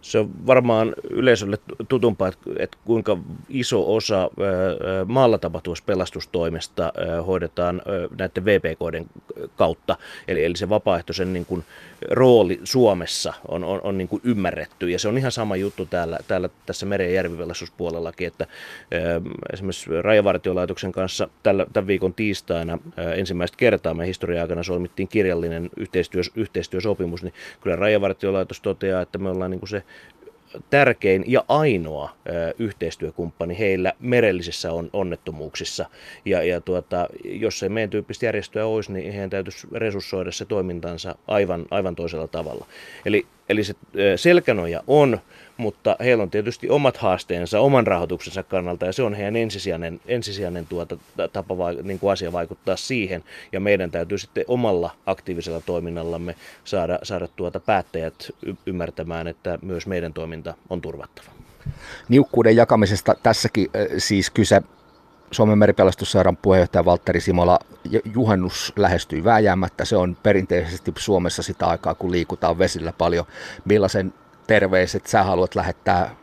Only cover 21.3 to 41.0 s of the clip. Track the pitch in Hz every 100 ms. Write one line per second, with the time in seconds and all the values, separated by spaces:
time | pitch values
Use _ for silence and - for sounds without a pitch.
21.3 | _ 107 98 90 - 98 98 95 90 107
22.3 | 95 - 85 82 85 - - 85 85 92
23.3 | 87 87 - 123 98 - 82 87 92 87
24.3 | 87 85 85 87 87 87 - 95 110 95
25.3 | 85 85 82 87 - 95 90 85 92 87
26.3 | - 107 92 85 92 104 98 87 85 87
27.3 | - - - 95 85 101 104 98 95 98
28.3 | 95 95 - - 95 98 92 90 95 95
29.3 | 92 92 92 98 101 - - - _ -
30.3 | _ _ - - 139 131 117 101 95 95
31.3 | 127 - 143 156 101 80 76 73 - -
32.3 | 85 82 - 113 - 82 - 80 - 85
33.3 | - 85 87 107 95 92 - 120 123 113
34.3 | 92 85 - 85 82 85 101 92 85 -
35.3 | 78 76 - 90 - - - - - -
36.3 | 92 85 87 - 90 85 90 87 - -
37.3 | 98 110 - 95 107 110 107 104 107 117
38.3 | 104 - - 110 110 101 95 80 101 95
39.3 | 98 95 - - 113 110 101 - 95 90
40.3 | 87 95 104 92 87 85 85